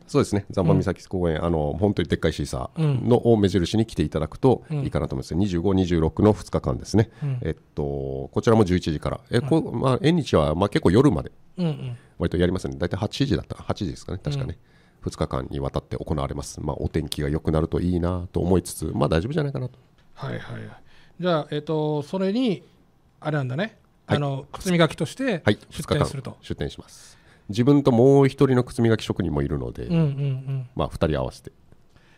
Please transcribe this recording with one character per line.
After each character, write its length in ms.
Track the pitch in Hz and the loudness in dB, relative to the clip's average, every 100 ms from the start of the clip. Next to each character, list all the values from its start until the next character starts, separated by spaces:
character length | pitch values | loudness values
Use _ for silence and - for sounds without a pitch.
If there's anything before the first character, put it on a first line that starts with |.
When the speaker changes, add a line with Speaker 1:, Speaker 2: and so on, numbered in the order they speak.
| - | -2
Speaker 1:
そ 120 | 143 | 2
う 40 | |
で 20 | 104 | 2
す 100 | 101 | 2
ね。 100 | - | -2
残 160 | - 95 | 0 4
波 80 | |
岬 340 | 95 92 87 - | 4 2 -4 -4
公 220 | 92 87 | -2 0
園、 80 | 80 | 0
Speaker 2:
う 20 | |
ん。 40 | 85 | 0
Speaker 1:
あ 40 | |
の、 260 | 82 73 78 | 0 0 0
本 140 | 101 | 0
当 80 | 101 | 0
に 60 | 85 | 0
で 80 | 87 | 0
っ 40 | |
か 100 | 82 | 0
い 40 | |
シ 100 | 76 | -2
ー 20 | 71 | -4
サ 240 | 64 - - | -6 -6 -2
ー 320 | 156 131 110 | 0 0 2
の、 120 | 117 | 4
Speaker 2:
う 100 | 117 | 6
ん。 40 | |
Speaker 1:
を 40 | 113 | 4
目 120 | 98 | 4
印 280 | 98 85 107 | 2 0 0
に 80 | 113 | 0
来 80 | |
て 80 | - | 0
い 80 | 76 | -2
た 100 | 78 | -2
だ 80 | 76 | -4
く 120 | - | 0
と 240 | 135 - - | 2 2 -2
い 160 | 147 131 | -6 -4
い 20 | |
か 100 | 73 | -2
な 80 | 76 | -4
と 80 | 67 | -6
思 60 | |
い 20 | |
ま 40 | - | -4
す。 60 | 78 | -2
Speaker 2:
う 20 | |
ん。 20 | |
Speaker 1:
二 80 | 104 | 0
十 120 | 87 | 0
五、 160 | 92 95 | 2 2
二 100 | 90 | 2
十 140 | 85 | 2
六 240 | 80 - | 0 4
の 100 | 104 | 4
二 160 | 101 - | 4 0
日 100 | - | -4
間 180 | - 60 | -2 -6
で 60 | - | 0
す 120 | 104 | 2
ね。 140 | 110 - | 2 -2
Speaker 2:
う 40 | 143 | -6
ん。 100 | 127 | -4
Speaker 1:
え 80 | 80 | -6
っ 40 | 76 _ - | -8 _ -6
と、 540 | 73 71 67 67 69 | -6 -4 -6 -8 -6
こ 80 | - | -2
ち 80 | 117 | 4
ら 60 | 110 | 4
も 100 | 92 | 6
十 100 | 90 | 2
一 160 | 85 | 0
時 80 | 73 | -4
か 120 | - | -4
ら。 80 | - - | -8 -4
え、 80 | 120 | -2
Speaker 2:
う 40 | |
ん。 60 | 135 | 2
Speaker 1:
こ-、 140 | 160 - | 0 0
ま 220 | 120 131 | -2 0
あ、 60 | 123 | 2
縁 140 | 147 175 | 2 0
日 200 | 123 87 | 2 2
は、 200 | 73 80 | 4 2
ま 100 | 101 | 2
あ、 40 | |
結 120 | 156 | 2
構 80 | 101 | 4
夜 220 | 98 139 | 6 4
ま 100 | 82 | 2
で 100 | 65 - - - | -4 -12 -16 -4
Speaker 2:
う 60 | |
ん 20 | 170 | -4
う 20 | |
ん。 280 | 135 131 120 - - | -4 -8 -12 -14 -4
Speaker 1:
割 140 | 87 | -2
と 60 | - | 2
や 100 | 87 | 0
り 40 | |
ま 80 | 90 | 0
す 80 | 71 | -4
ね。 80 | 67 | -4
大 100 | 87 | -4
体 80 | 92 | -2
八 300 | 107 - 139 | -4 -2 0
時 100 | 76 | 0
だ 60 | |
っ 20 | - | -2
た。 100 | - | -10
八 280 | - - 92 | -8 -6 -6
時 60 | |
で 60 | 62 | -8
す 80 | - | -10
か 60 | |
ね。 80 | 90 | -8
確 180 | - 143 | -6 -6
か 40 | |
ね。 140 | - 82 _ _ _ _ | -6 -10 _ _ _ _
Speaker 2:
う 40 | - | -10
ん。 40 | |
Speaker 1:
二 60 | - | -4
日 100 | 80 | -4
間 200 | 67 67 | -4 -4
に 100 | 69 | -4
わ 100 | 67 | -4
た 100 | 69 | -4
っ 40 | |
て 140 | - - | -6 -8
行 180 | - 76 | -4 -4
わ 120 | 69 | -4
れ 60 | |
ま 80 | 71 | -6
す。 180 | - - | -10 -8
ま 120 | 76 | -6
あ、 40 | 69 | -4
お 100 | - | -4
天 180 | 80 71 | -4 -4
気 140 | - | -4
が 80 | 73 | -2
良 100 | 78 | -2
く 120 | - | 0
な 100 | 78 | 0
る 60 | 80 | 0
と 120 | 73 | 0
い 140 | 87 | 0
い 60 | 87 | 0
な 280 | 87 90 90 | 0 -4 -4
と 60 | 87 | -2
思 180 | 87 92 | 2 2
い 60 | |
つ 100 | - | 0
つ、 180 | - 78 | -6 -6
ま 120 | - 139 | -2 0
あ、 40 | |
大 120 | 82 | 0
丈 80 | 95 | 0
夫 40 | |
じ 60 | 175 | -4
ゃ 40 | |
な 60 | 143 | -4
い 20 | |
か 60 | 135 | -4
な 100 | 127 | -8
と。 80 | - _ _ _ - | -12 _ _ _ -14
Speaker 2:
は 160 | 139 | -10
い 80 | 117 | -10
は 0 | |
い 0 | - 113 | -10 -14
は 40 | |
い。 40 | 107 101 - - - - | -14 -18 -20 -20 -20 -6
じ 80 | 180 | -2
ゃ 100 | 156 | 0
あ、 100 | 135 | -2
え 80 | 147 | -6
っ 20 | |
と、 400 | 151 156 151 151 | -4 -2 0 -2
そ 160 | 143 190 | -4 -4
れ 160 | 190 | -2
に、 300 | 220 254 180 - _ _ _ _ _ | 0 0 -2 -6 _ _ _ _ _
あ 100 | 156 | -4
れ 60 | 151 | -2
な 60 | |
ん 40 | 131 | -2
だ 80 | 131 | -4
ね。 220 | 220 - _ _ - | -6 -8 _ _ -2
Speaker 1:
は 100 | 147 | -2
い。 20 | |
Speaker 2:
あ 20 | |
の、 260 | 143 135 - | 0 -6 -10
靴 200 | - 190 | -8 -2
磨 160 | 175 165 | 2 2
き 60 | - | 0
と 100 | 165 | -6
し 100 | - | -4
て 260 | 269 170 - | -4 -2 0
Speaker 1:
は 60 | |
い。 80 | 107 - | -2 -2
Speaker 2:
出 180 | - 151 | -10 -2
店 180 | 151 69 | 0 0
す 100 | 139 | -4
る 60 | |
と。 100 | - | -12
Speaker 1:
二 40 | - | -14
日 40 | |
間 80 | - | -10
出 80 | 85 | -6
店 140 | 76 | -6
し 100 | - | -8
ま 100 | - | -18
す。 280 | - - - _ - - | -20 -20 -20 _ -20 -8
自 140 | 101 | 0
分 200 | 123 143 | 4 6
と 80 | 139 | 6
も 320 | 117 131 139 | 6 8 8
う 40 | 135 | 6
一 180 | - 139 | 4 2
人 100 | 127 | 4
の 80 | |
靴 180 | 123 - | 0 2
磨 140 | 117 110 | 2 2
き 60 | |
職 200 | - 107 | 0 -2
人 80 | 87 | -2
も 100 | 71 | 0
い 60 | 71 | -2
る 100 | 73 | -2
の 140 | 60 | -6
で、 120 | - | -8
Speaker 2:
う 80 | - | -2
ん 20 | |
う 40 | 165 | 0
ん 20 | |
う 40 | 151 | 0
ん。 640 | 135 143 131 135 135 123 - | 0 -4 -4 -6 -8 -6 -6
Speaker 1:
ま 100 | 71 | -4
あ、 40 | |
二 180 | - 82 | 0 0
人 120 | 71 | 0
合 40 | |
わ 80 | 64 | -2
せ 120 | - | -8
て 80 | - _ _ - _ _ _ | -18 _ _ -20 _ _ _